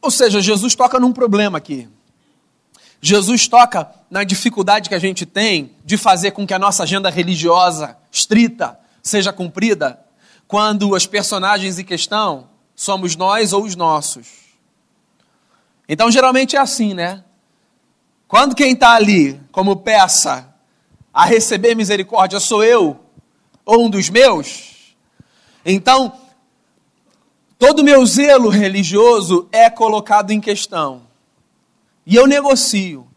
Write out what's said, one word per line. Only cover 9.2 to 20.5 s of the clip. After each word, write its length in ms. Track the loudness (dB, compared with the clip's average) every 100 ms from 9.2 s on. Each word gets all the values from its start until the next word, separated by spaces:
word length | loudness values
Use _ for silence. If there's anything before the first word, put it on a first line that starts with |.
| -6
cumprida 680 | -6 -12 -6 -4 -2 -4 -8 _ _ _ _ _
quando 480 | -2 -2 -2 -2
as 120 | -2 -4
personagens 720 | -6 -6 -6 -2 -2 -4 -10
em 60 |
questão 680 | -10 -8 -6 -4 -4 -6 -14 _ _ _
somos 400 | -6 -6 -6 -4
nós 380 | -2 -2 -2
ou 100 | -2
os 100 | -4
nossos. 520 | -4 -2 -2 -6 -12 -18 _ _ _ _ _ _ _ _ _ _ _ _ _ _ _ _
Então, 220 | -2 0
geralmente 440 | 2 2 2 0
é 40 | 0
assim, 340 | -2 -2 -6
né? 320 | -4 -8 -10 _ _ _ _ _ _ _ _ _ _ _
Quando 260 | 0 0
quem 220 | 0 0 4
tá 160 | 4
ali 480 | 4 4 2 2 -2 -12
como 240 | -4 -2
peça 800 | -2 0 2 2 2 -2 -6 -10